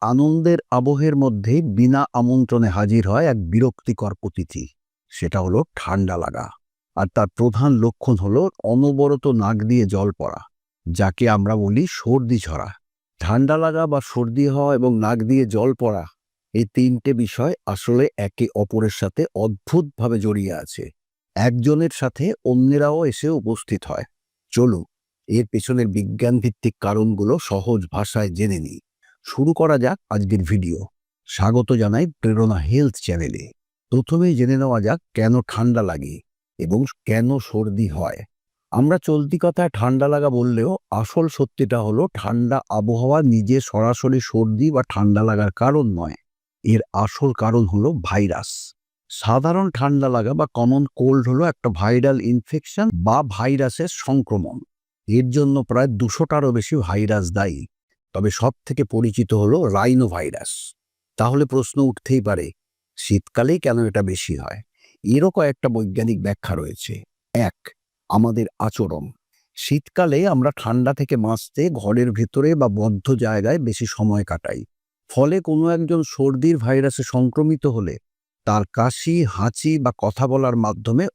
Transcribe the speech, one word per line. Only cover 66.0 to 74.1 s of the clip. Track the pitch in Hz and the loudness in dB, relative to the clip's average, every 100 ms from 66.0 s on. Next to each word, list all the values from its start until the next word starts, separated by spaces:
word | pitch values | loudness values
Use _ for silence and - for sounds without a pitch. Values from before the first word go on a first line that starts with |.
| 113 101 | -2 -2
ব্যাখ্যা | 95 101 - | -2 -4 -4
রয়েছে। | 80 76 - - 104 - _ _ | -6 -6 -10 -12 -12 -14 _ _
এক, | 233 202 - - - _ _ - | -2 -2 -4 -14 -20 _ _ -2
আমাদের | 104 117 113 107 - | 0 2 0 -4 -4
আচরণ। | 107 - 98 78 - - _ _ _ - | -4 -2 -4 -6 -10 -18 _ _ _ -14
শীতকালে | - 143 - - 175 143 196 | -4 -4 -2 -2 0 2 2
আমরা | 143 135 - | 2 0 -2
ঠান্ডা | 113 120 127 | -2 0 0
থেকে | 139 135 131 | -2 -2 -2
বাঁচতে | 107 110 - - 170 | 0 -2 -4 -2 -2
ঘরের | 135 98 117 123 | -2 0 0 0
ভেতরে | 107 113 135 147 | 0 -2 0 2
বা | 160 123 | 2 2
বদ্ধ | 104 107 98 - 131 | 2 0 0 0 0
জায়গায় | 110 107 104 165 | 0 0 0 0
বেশি | 120 107 117 | -2 -4 -6
সময় | - 107 | -2 0